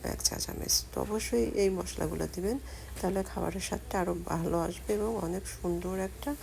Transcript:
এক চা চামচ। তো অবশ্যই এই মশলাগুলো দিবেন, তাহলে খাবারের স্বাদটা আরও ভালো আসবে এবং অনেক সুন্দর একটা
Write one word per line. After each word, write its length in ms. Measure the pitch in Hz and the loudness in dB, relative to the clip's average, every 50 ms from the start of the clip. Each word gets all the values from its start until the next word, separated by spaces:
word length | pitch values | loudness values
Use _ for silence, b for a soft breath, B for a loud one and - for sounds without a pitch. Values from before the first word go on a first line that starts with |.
| - - - | -2 -2 -2
এক 60 | - - | 2 0
চা 80 | - - - | 0 0 0
চামচ। 340 | - - - - - - - - - - | -4 -4 -4 -4 0 2 2 2 2 0
তো 100 | - - | -2 -2
অবশ্যই 440 | - 202 214 220 220 - 240 233 233 226 - 202 | 0 0 0 0 0 2 4 4 4 4 4 4
এই 80 | 196 190 190 | 4 4 4
মশলাগুলো 480 | 180 175 - - - 160 156 165 165 160 160 - | 2 -2 -2 0 0 0 0 0 0 -2 -2 -2
দিবেন, 220 | 175 180 202 247 277 B B B B B B B - | 0 0 0 0 0 B B B B B B B -2
তাহলে 240 | - 180 190 196 196 | 0 2 2 2 0
খাবারের 380 | - - - - 170 170 190 - | -2 -2 -2 -2 0 -2 -2 -2
স্বাদটা 320 | - 190 190 - - - 190 | -2 -2 -4 -4 0 0 2
আরও 120 | 175 180 175 170 175 | 2 2 0 -2 -2
ভালো 320 | - - 165 165 175 165 170 165 | -2 0 0 2 2 2 2 2
আসবে 260 | 165 175 - - - 208 208 | 2 -2 -4 -2 0 0 2
এবং 120 | 208 220 226 202 180 | 2 0 0 0 0
অনেক 160 | 165 175 190 190 - - | -2 -2 -2 -4 -6 -8
সুন্দর 420 | - - 175 175 175 180 180 190 190 | -4 0 0 0 0 0 0 0 0
একটা 360 | 190 190 - - - 285 294 - | -2 -2 -4 -4 -4 -4 -4 -4